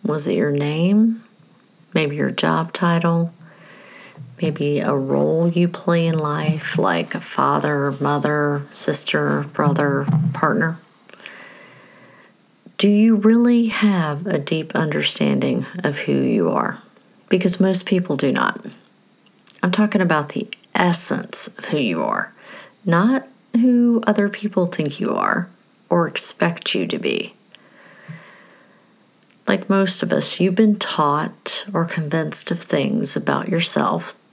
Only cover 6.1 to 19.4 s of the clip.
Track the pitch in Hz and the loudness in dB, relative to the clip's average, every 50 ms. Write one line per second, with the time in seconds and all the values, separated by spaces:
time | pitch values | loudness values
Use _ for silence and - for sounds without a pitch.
6.1 | 160 160 151 147 147 151 156 156 160 156 - - - 165 - 95 - 170 165 - | 0 0 -2 -2 -2 -2 0 0 0 -2 -4 -4 -2 0 0 0 0 0 -2 -4
7.1 | - 180 - - - - 135 139 143 147 143 151 147 143 139 143 135 135 143 143 | -6 -10 -10 -6 -4 -2 0 2 2 0 0 0 0 0 0 -2 -2 -2 -2 0
8.1 | 147 147 143 147 147 147 147 147 143 143 143 - - - - - 147 139 - - | 0 0 0 0 0 2 0 0 0 -2 -6 -8 -10 -6 -4 -2 -2 -2 -2 0
9.1 | - 151 147 143 143 147 143 147 - - 151 151 165 156 147 143 139 139 143 147 | -2 0 0 0 0 -2 -2 -6 -4 0 2 2 2 2 2 2 0 0 0 2
10.1 | - - - - - - - 156 - - 165 165 165 - - _ _ _ _ _ | 2 2 2 0 0 0 0 0 2 2 0 -2 -4 -6 -14 _ _ _ _ _
11.1 | - - - - - - - - - - - - - - - - - - - - | -20 -20 -20 -20 -20 -20 -20 -20 -20 -20 -20 -20 -20 -20 -20 -20 -20 -20 -20 -20
12.1 | - - - - _ _ _ _ _ _ _ - _ _ - 202 208 208 220 226 | -20 -20 -20 -20 _ _ _ _ _ _ _ -20 _ _ 2 2 4 4 4 4
13.1 | 226 202 202 214 226 233 240 240 240 240 233 220 - - 214 208 196 180 160 151 | 4 4 4 4 4 4 4 4 4 2 2 0 -2 0 2 2 2 2 0 -2
14.1 | 147 143 175 202 - 151 143 - 165 160 156 160 - - 160 151 147 151 147 - | -4 -6 -4 -4 -4 -4 -2 -2 -4 -4 -4 -4 -4 -4 -2 -2 -2 -2 -2 -2
15.1 | - - 147 143 139 135 139 139 123 123 127 - - 175 175 151 143 143 - - | -2 0 0 0 0 0 0 0 -2 -2 -4 -6 -10 -4 -4 -4 -4 -4 -4 -2
16.1 | 143 135 135 127 117 110 87 85 95 - - - - - - - _ _ _ _ | 0 0 2 2 2 2 2 2 0 0 0 -2 -4 -8 -14 -20 _ _ _ _
17.1 | _ _ _ _ - 180 185 185 180 - 190 190 190 185 - - 196 180 180 - | _ _ _ _ 0 2 2 0 2 2 2 2 2 0 0 0 0 0 0 -2
18.1 | 151 135 - 135 123 - - - - - - - - - _ _ _ _ _ _ | -2 -2 0 0 0 2 0 0 -2 -4 -12 -16 -18 -18 _ _ _ _ _ _
19.1 | _ _ _ _ _ - | _ _ _ _ _ -20